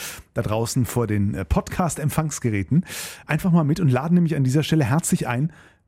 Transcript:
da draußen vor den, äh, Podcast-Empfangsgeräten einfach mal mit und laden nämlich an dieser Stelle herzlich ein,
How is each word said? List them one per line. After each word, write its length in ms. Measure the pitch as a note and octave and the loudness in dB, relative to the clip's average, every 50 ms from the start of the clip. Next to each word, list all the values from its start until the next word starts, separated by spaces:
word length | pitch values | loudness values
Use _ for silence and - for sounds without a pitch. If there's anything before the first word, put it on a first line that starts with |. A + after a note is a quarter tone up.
| - - - - - _ - | -14 -14 -14 -16 -18 _ -6
da 80 | A#2+ | -4
draußen 440 | A2 G2+ G#2+ A2+ A#2 - - C3 A#2+ | -2 -2 0 -2 -2 0 0 -2 -2
vor 220 | - - B2 A#2 | 0 0 -2 0
den, 280 | G#2+ G#2 G2+ G2 G#2 - | 0 0 0 0 0 -2
äh, 100 | F#2+ F#2+ | -4 -4
Podcast-Empfangsgeräten 1400 | - - G3 - - - - F3+ D3+ - C#3+ D3+ C#3+ - D#3+ D#3+ D3 - - - A#2 G#2+ G2 F#2 - C3 F3 - - - - - - - - - | -2 -2 -2 -2 -2 -2 -2 -2 -2 -2 -2 -4 -2 0 -2 -2 -2 -4 -4 -2 -2 0 -2 0 0 0 0 0 0 -6 -12 -12 -12 -14 -10 -6
einfach 260 | - D3+ D#3 - F#3 | -4 -2 0 2 2
mal 120 | E3 E3+ D3+ | 4 4 4
mit 160 | C3+ D3 - | 2 2 2
und 80 | E3 | 2
laden 280 | C3+ B2 B2 - D3 F3 | 2 2 2 2 2 4
nämlich 200 | F3 E3+ D3+ D#3+ | 4 4 2 2
an 80 | C#3+ C3 | 0 2
dieser 200 | B2+ C3 D3+ C#3 | 2 2 2 2
Stelle 200 | - D#3+ D#3 C3 | 2 2 2 2
herzlich 420 | G2+ C#3 E3+ - - F#3+ - D3+ | 2 2 0 0 0 0 -2 0
ein, 280 | B2 A#2+ B2 D3+ E3 - - - - _ _ _ | -2 -2 -2 -2 -2 -4 -10 -20 -20 _ _ _